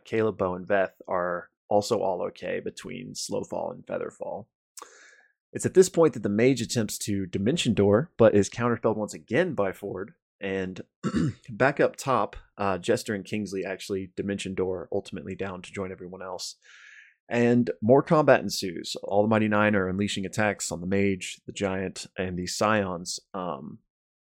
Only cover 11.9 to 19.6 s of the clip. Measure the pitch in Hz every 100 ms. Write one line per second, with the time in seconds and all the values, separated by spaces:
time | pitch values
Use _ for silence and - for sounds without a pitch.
11.9 | - 139 117 104 - - - 98 92 101
12.9 | 110 - 101 90 107 95 98 90 92 -
13.9 | 98 95 - 98 101 95 95 92 92 78
14.9 | 98 - 90 80 92 98 90 - 104 92
15.9 | 90 90 92 92 90 - - - - -
16.9 | - - _ - 120 120 120 117 - 107
17.9 | 135 - 156 143 117 95 - 95 82 -
18.9 | - - 101 107 110 107 104